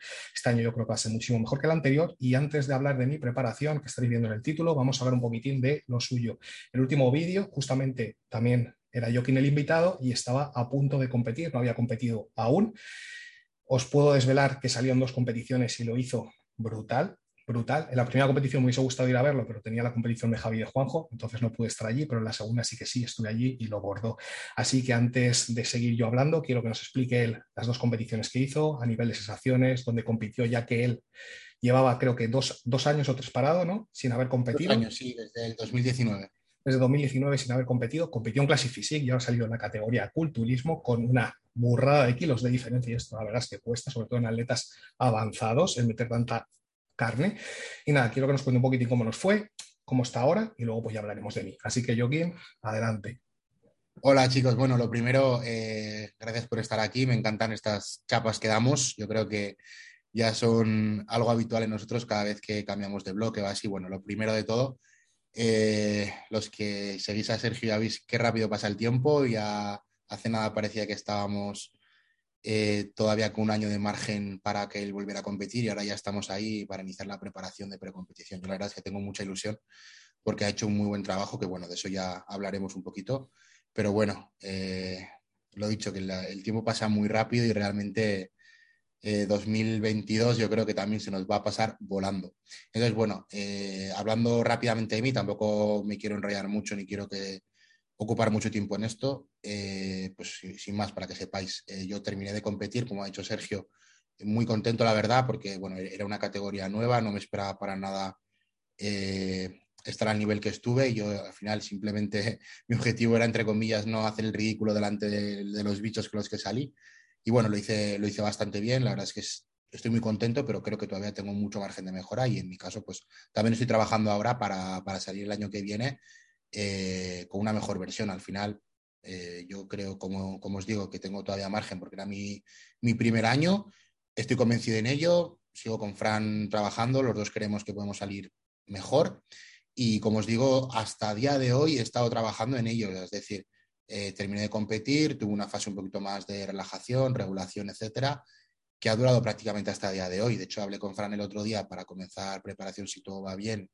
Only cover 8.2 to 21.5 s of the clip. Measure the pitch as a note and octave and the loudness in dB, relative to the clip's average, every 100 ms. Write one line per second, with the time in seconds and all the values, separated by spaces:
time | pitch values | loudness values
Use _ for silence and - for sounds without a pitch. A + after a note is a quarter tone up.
8.2 | _ A2+ A#2+ B2 A#2 - _ B2 A2+ A#2+ | _ 0 4 4 2 -6 _ -2 2 2
9.2 | B2+ C3 C#3 D3 C#3+ E3 F3 F#3 B2+ - | 4 4 6 4 4 4 4 2 -2 -2
10.2 | - C3 C#3+ B2 A#2+ C#3 C#3 C#3 B2+ B2+ | 0 0 0 -2 0 2 2 2 2 2
11.2 | A#2+ B2 E3 C3 B2 A#2 A#2+ A#2+ A#2+ A2+ | 0 -2 -2 0 0 2 0 0 0 -2
12.2 | - - A2+ E3 A3+ - - - - - | -4 -2 4 4 4 -2 -16 -16 -14 -16
13.2 | - - _ _ - B2+ - C#3+ D3 C#3 | -16 -20 _ _ 0 0 4 6 6 6
14.2 | B2+ C3+ C#3 C3+ B2 A#2+ C3 B2+ B2+ - | 6 6 4 2 -2 0 2 4 2 0
15.2 | B2 A#2 A#2+ B2+ A#2+ - A#2 A#2+ B2 A#2 | 0 -2 -2 0 0 -2 -2 -2 -2 -4
16.2 | - - _ - A2+ A2 G#2+ A#2+ F#3+ - | -6 -14 _ -6 -6 -6 -2 0 0 -4
17.2 | _ _ - A#2 A2+ D3 D#3+ B2 A#2 C3 | _ _ -4 -2 0 -2 0 0 2 4
18.2 | C3+ C#3 C3+ C3+ B2+ B2+ C3 B2+ B2+ B2 | 4 4 2 4 4 4 2 2 2 4
19.2 | C#3+ C3+ A2+ G#2+ A2 A#2 A#2+ A#2 A#2 A#2 | 4 2 -2 -6 -6 -2 0 0 0 0
20.2 | A2+ A#2 A2+ A2 A2+ C3 C#3 D#3+ D#3+ A2+ | 0 0 0 -2 0 0 2 0 -4 -8
21.2 | A2+ A2 A#2 | -8 -2 -2